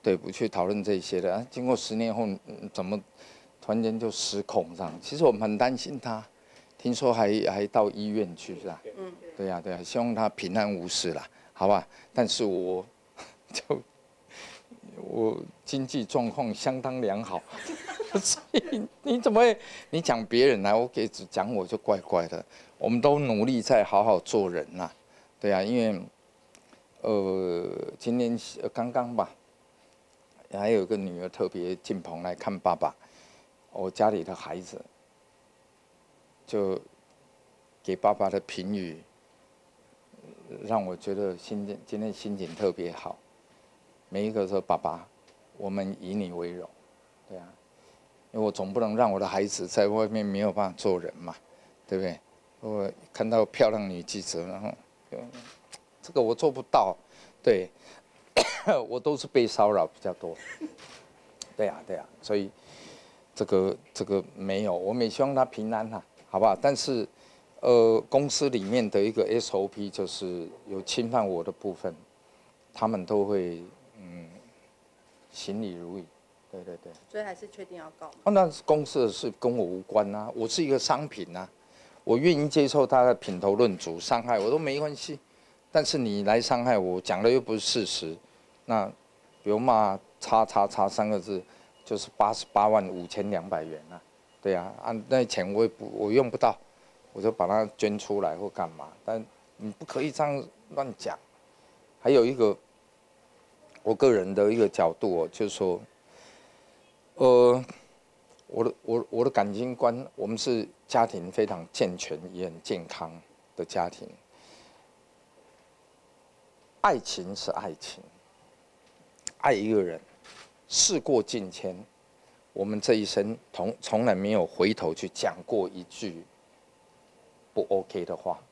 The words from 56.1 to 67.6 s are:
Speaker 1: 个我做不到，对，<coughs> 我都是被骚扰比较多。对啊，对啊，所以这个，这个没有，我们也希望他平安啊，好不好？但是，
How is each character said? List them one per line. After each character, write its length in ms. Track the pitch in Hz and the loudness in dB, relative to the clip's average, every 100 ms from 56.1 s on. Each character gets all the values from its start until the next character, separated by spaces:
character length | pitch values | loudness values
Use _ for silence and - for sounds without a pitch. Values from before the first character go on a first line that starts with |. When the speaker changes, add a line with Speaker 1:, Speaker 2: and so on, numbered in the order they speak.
Speaker 1:
个 80 | 143 | 0
我 140 | 113 117 | 2 2
做 160 | 156 | 0
不 100 | 131 127 | -2 2
到， 260 | 135 95 87 _ - - _ | 2 2 -2 _ -20 -20 _
对， 260 | - 101 92 _ - - _ _ _ | 2 2 0 _ -20 -20 _ _ _
<coughs> 520 | - - - - 156 117 | 0 0 -2 0 0 0
我 120 | 123 | -4
都 180 | 151 139 | -2 -4
是 80 | - | 2
被 220 | 135 113 | 2 2
骚 240 | - 104 | 4 4
扰 120 | 101 80 | 4 0
比 120 | - | -2
较 140 | 98 | -8
多。 240 | 87 85 82 - - 311 - - - - _ - _ - - | -8 -10 -12 -14 -14 -14 -14 -20 -20 -20 _ -20 _ -16 -4
对 100 | 104 | -4
啊， 140 | - - | -4 -10
对 80 | 87 | -10
啊， 120 | - - | -10 -18
所 160 | - 104 | -4 -2
以 140 | 98 - - - - - - _ _ | -4 -12 -20 -20 -20 -20 -20 _ _
这 100 | - 104 | -6 2
个， 300 | 95 95 - - | 4 2 -2 -10
这 140 | - 101 | -8 0
个 180 | 98 - - | 0 -2 -10
没 260 | 98 98 | -4 -2
有， 140 | 107 87 | 0 -2
我 180 | 95 | -2
们 80 | 120 | 0
也 80 | 113 | -2
希 140 | - | 0
望 100 | 139 | 0
他 100 | 135 | 2
平 280 | 127 - 110 | 0 -2 -4
安 200 | 113 110 | -4 -6
啊， 140 | 107 - _ - | -10 -14 _ -6
好 80 | 95 | 4
不 80 | 107 | 4
好？ 100 | 95 | 4
但 200 | 139 135 | 2 0
是， 320 | - 123 101 _ - - _ - | -2 -2 -4 _ -20 -20 _ -2